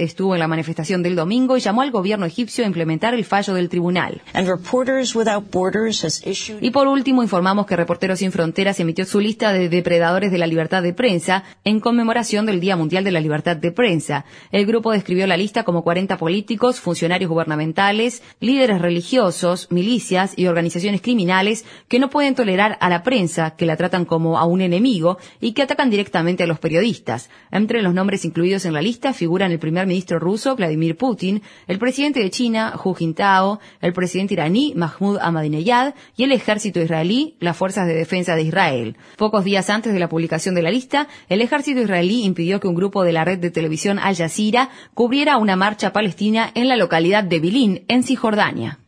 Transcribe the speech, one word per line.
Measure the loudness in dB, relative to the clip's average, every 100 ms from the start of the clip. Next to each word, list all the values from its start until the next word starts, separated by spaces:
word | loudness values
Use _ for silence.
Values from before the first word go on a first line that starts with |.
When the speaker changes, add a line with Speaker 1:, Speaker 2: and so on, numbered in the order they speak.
Speaker 1:
estuvo | -4 -2 -2
en | 0
la | 0
manifestación | -2 -4 -6 -4 -2
del | 0 0
domingo | 0 0 2 2
y |
llamó | 2 0
al | 0
gobierno | 0 -2 -2
egipcio | -4 -4 -4 -2
a | -2
implementar | 0 -2 0 0
el | -2 0
fallo | -2 0
del | -2 0
tribunal. | 0 0 0 -2 -6 -6
Speaker 2:
And | -2 0
Reporters | -2 -2 -2 0 0 0
Without | 0 0 -2 -2
Borders | -2 0 0 -2 -2
has | -4 -4 -6
issued | -8 -8 -4
Speaker 1:
Y | 0
por | 2 4
último, | 2 2 2
informamos | 2 2 2 2 0
que | 0
Reporteros | 0 0 -2 -2
Sin | -2
Fronteras | 0 -2 0 0 0
emitió | -2 -2
su | -2 0
lista | 0 0 0
de | 2 2
depredadores | 0 2 2 4 2 2
de | 0
la | 0
libertad | 0 0 0
de | 0
prensa | 0 0 2 0 -2 -4 -6
en | 0 0
conmemoración | 2 2 2 0 0 -2 0
del | 0
Día | 0
Mundial | 0 0 0
de | 0
la | 0
Libertad | 0 -2 -2 -2
de | -2
Prensa. | 0 2 2 -2 -6 -6 -18 -4
El | 0
grupo | 2 0 2
describió | 0 0 0 2
la | 0
lista | 0 -2
como | 0 0
cuarenta | 0 0 -2 -2
políticos, | -2 -2 -2 0 0 0
funcionarios | -4 -2 0 0 0
gubernamentales, | -2 -2 -2 -2 2 2 2 0 -4 -14 -6
líderes | 0 2 2 2
religiosos, | 0 -2 0 2 2 0 -2 -2 -2
milicias | 0 2 0 0 0 0 0
y | 0
organizaciones | 2 0 -2 -2 -2
criminales | 0 0 2 2 2 -2 -8 -20 _
que | 0
no | 2
pueden | 2 0
tolerar | 2 2 2 2 2
a | 0
la | 2
prensa, | 2 0 0 0 -4 -2
que | -2
la | 0
tratan | 0 -2 0
como | 0 0 2
a | 2
un | 2
enemigo | 2 2 2 2 0 -2 -8 -6
y | -4
que | -2
atacan | 0 0 2
directamente | 0 0 0 0 0
a | 0
los | -2
periodistas. | 0 2 0 -2 -6 -8 -8 -20 _
Entre | -2 0 0
los | 0
nombres | 0 0 -2
incluidos | -2 0 0 0
en | -2
la | -2
lista | -2 -2 -4
figuran | -2 -2 0 0
el | -2
primer | -2 -2 0
ministro | -2 -2 -2
ruso, | -2 -2 -2
Vladimir | 0 0 0 -2 0
Putin, | -2 -2 -2 -4 -6 -18 -8
el | -2
presidente | -2 0 -2 0
de | -2
China, | -2 -2 -2 -4 -4
Hu | -6
Jintao, | -2 -4 0 2 4 2 -2 -10 -6
el | -4
presidente | -2 -2 -2 -2
iraní, | 0 2 2 0 -2
Mahmoud | -4 -2 -2 0
Ahmadinejad, | 0 0 -2 -2 2 2 0 -4 -14 -2
y |
el | 2
ejército | 2 0 -2 -2 -2
israelí, | 0 0 0 0 -2 -4
las | -4 -2
fuerzas | -2 0 0
de |
defensa | 0 -2 -2 0 0
de |
Israel. | 0 2 2 0 -4 -10 -20 -4
Pocos | 0 0
días | 0 0 0
antes | -2 0
de | -2
la | 0
publicación | -2 -2 -2 0
de | 0
la | 0
lista, | -2 0 -2 -2 -8 -2
el | 0
ejército | 2 0 0 0
israelí | 2 2 2 2
impidió | 0 0 -2 0
que | 0
un |
grupo | 0 0 0
de | 2
la | 2
red | 0 0
de | -2
televisión | -2 -4 -2 -2 0
Al | 0
Jazeera | 0 -2 0 0 2 0 -6 -12
cubriera | -2 0 2 2 2
una | 2 2
marcha | 0 0 -2
palestina | 0 -2 -2 0 0 -2
en | 0 2
la | 2
localidad | 2 2 4 2
de | 2 0
Bilin, | 2 2 2 2 0
en | 0
Cisjordania. | 2 0 0 2 0 0 -6 -8